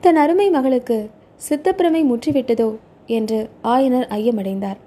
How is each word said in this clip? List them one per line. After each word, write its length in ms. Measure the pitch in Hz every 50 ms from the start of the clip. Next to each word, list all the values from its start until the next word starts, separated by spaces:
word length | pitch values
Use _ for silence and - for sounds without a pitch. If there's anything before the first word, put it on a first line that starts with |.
தன் 160 | - 359 330
அருமை 340 | 320 294 294 349 370 403 403
மகளுக்கு 600 | 349 285 254 269 262 247 247 - 240 220 208 214 - - - - - _ - -
சித்தப்பிரமை 560 | 302 294 302 370 381 381 359 339 320 320 320
முற்றிவிட்டதோ 720 | 269 240 233 - 311 285 277 240 - 233 226 226 220 214 220 - - - - -
என்று 440 | - 226 226 220 214 220 220 214 220 - - -
ஆயனர் 440 | 226 240 254 269 269 247 254 247 -
ஐயமடைந்தார். 680 | 208 214 214 233 240 214 190 196 190 196 196 196 196 - -